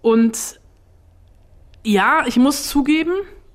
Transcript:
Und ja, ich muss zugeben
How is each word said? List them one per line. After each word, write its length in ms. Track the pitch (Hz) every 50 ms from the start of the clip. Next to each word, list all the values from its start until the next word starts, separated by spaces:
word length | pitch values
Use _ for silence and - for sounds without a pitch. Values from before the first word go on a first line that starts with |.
Und 560 | - 226 226 226 233 226 226 - - - - - _ - _ _ _ _ _ _ _ _ _ _ - _ _ - _ _ - - - - - - -
ja, 400 | 214 208 196 196 233 294 320 302
ich 100 | 254 -
muss 300 | 247 254 277 277 - - -
zugeben 440 | - 294 262 277 302 320 320 330 359 392 403 - - - _ -